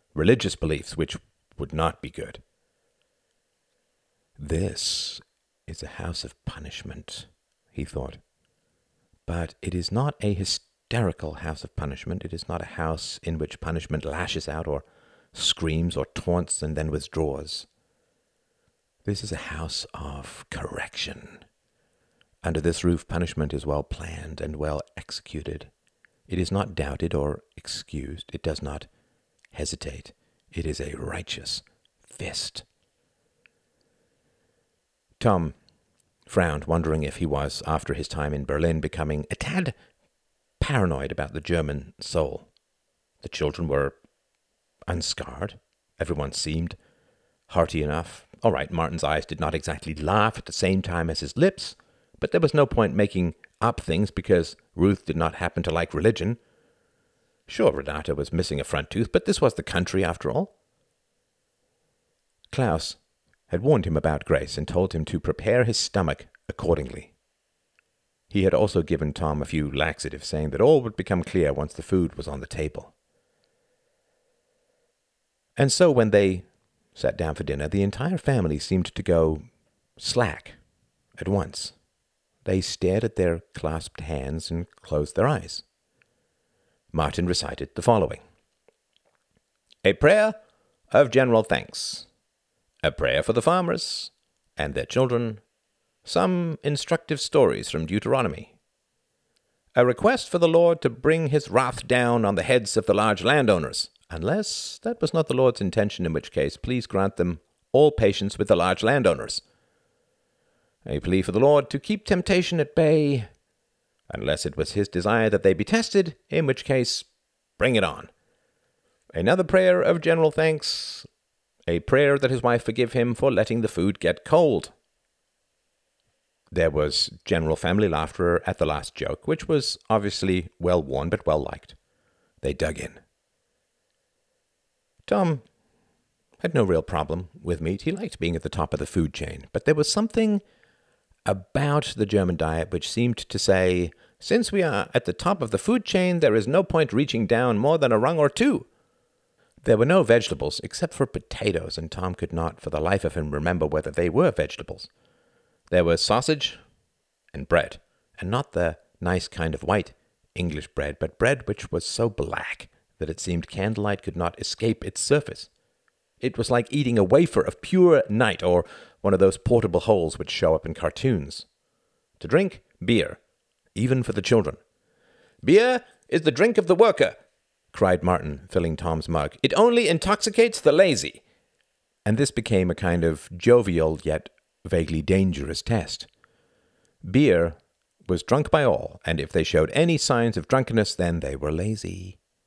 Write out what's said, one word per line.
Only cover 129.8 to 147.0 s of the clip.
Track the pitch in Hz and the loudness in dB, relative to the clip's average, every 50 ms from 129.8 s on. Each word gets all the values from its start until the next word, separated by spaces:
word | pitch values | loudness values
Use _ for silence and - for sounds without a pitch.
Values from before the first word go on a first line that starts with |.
| _ - | _ 0
obviously | 110 110 101 101 - - - 98 92 92 85 80 _ - | 0 0 0 -2 -4 -2 0 0 0 0 0 -4 _ -4
well-worn | 87 87 90 87 78 69 67 65 76 85 | 0 2 2 2 2 0 -4 -4 -2 -2
but | - - - | -4 -2 0
well-liked. | - 76 78 69 - - - - - - - _ _ _ _ _ _ _ _ _ _ _ _ | 0 0 0 0 -4 -8 -12 -14 -18 -20 -20 _ _ _ _ _ _ _ _ _ _ _ _
They | - - 73 | -6 -4 -4
dug | - 80 78 78 - | -2 -2 -4 -4 -6
in. | 71 71 - - - _ _ _ _ _ _ _ _ _ _ _ _ _ _ _ _ _ _ _ _ _ _ _ _ _ _ _ _ _ _ _ _ _ _ _ _ _ _ _ _ - | -10 -12 -14 -16 -20 _ _ _ _ _ _ _ _ _ _ _ _ _ _ _ _ _ _ _ _ _ _ _ _ _ _ _ _ _ _ _ _ _ _ _ _ _ _ _ _ -2
Tom | 196 208 190 170 156 135 - _ _ _ _ _ _ _ _ _ _ _ _ _ _ _ _ _ _ _ | 0 2 2 0 0 -2 -6 _ _ _ _ _ _ _ _ _ _ _ _ _ _ _ _ _ _ _
had | - - 165 | -4 -2 0
no | 143 113 | 2 2
real | 95 90 80 78 | 4 2 2 0
problem | - - 78 76 71 80 87 90 85 - - | 0 -2 -4 -2 -2 -4 -6 -6 -8 -14 -10
with | - 87 87 78 | -6 -4 -4 -2
meat. | 76 82 95 101 - | -2 -4 -4 -4 -4
He | 160 | -4
liked | 175 180 220 196 - - | -6 -4 -6 -10 -8 -4
being | - 85 85 | -4 -2 -2
at | 80 - | -2 -4
the | 76 | -6
top | - - 78 - - | -4 -4 -4 -2 -2
of | 73 | -4
the | 69 | -4
food | - - 92 80 76 - | -2 -2 0 0 0 -2
chain, | - 78 76 76 69 - - | -6 -10 -10 -10 -12 -10 -8
but | - - - | -8 -2 0
there | - 156 | 2 2
was | 151 151 - | 2 2 0
something | - 208 214 220 - 233 226 214 208 202 - _ _ _ _ _ _ _ _ _ _ _ _ _ _ _ - | 0 0 -2 0 0 0 2 2 2 0 -2 _ _ _ _ _ _ _ _ _ _ _ _ _ _ _ -2
about | - 98 98 92 _ - 135 139 147 143 151 151 - - | -2 -2 -2 -4 _ -2 -2 0 2 2 0 0 -2 -2
the | - 107 | -2 0
German | 98 104 101 95 90 87 | 2 2 4 4 2 2
diet | 78 80 80 80 82 80 - | 0 0 0 0 -2 -2 -2
which | - 107 - - | -4 -6 -6 -4
seemed | - - 120 123 117 - | -2 0 0 0 0 -2
to | - - - 98 | -6 -8 -6 -2
say, | - - 98 92 92 92 90 90 87 82 - _ _ _ _ _ | 2 4 4 4 4 4 4 2 0 -2 -6 _ _ _ _ _
"Since | - - - 233 233 - | -4 0 0 2 2 0
we | - 202 | 0 0
are | 180 170 - - - - - | 0 0 0 -2 -2 -2 -2
at | - - | -2 -2
the | - 180 | -2 -4
top | - - 175 196 180 | -2 -2 -2 -2 -2
of | 147 110 | -2 -2
the | 95 98 | -2 -2
food | - - 233 254 202 | 0 0 0 0 0
chain, | - - 190 180 180 180 170 | 0 0 2 2 2 2 4
there | 151 135 107 | 4 4 4
is | 113 101 104 | 4 2 2
no | 143 180 190 | 2 2 2
point | - - 165 156 - - | 2 2 2 2 2 2
reaching | 113 | 0